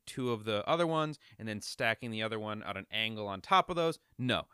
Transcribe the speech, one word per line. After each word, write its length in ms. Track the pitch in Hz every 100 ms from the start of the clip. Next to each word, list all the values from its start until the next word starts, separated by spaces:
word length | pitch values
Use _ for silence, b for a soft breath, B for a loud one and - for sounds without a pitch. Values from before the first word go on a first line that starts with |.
| -
two 240 | - 123
of 120 | 113
the 220 | 107 104 -
other 180 | 165 165
ones 320 | 160 156 147 b b
and 80 | 110
then 120 | 104
stacking 500 | - - 117 110 120
the 120 | 110
other 160 | 110 110
one 240 | 107 107
at 140 | - 95
an 100 | -
angle 360 | 110 110 110 101
on 120 | 95
top 280 | - 190 170
of 60 | 170
those. 220 | 165 156 _ -
No, 260 | 123 92 -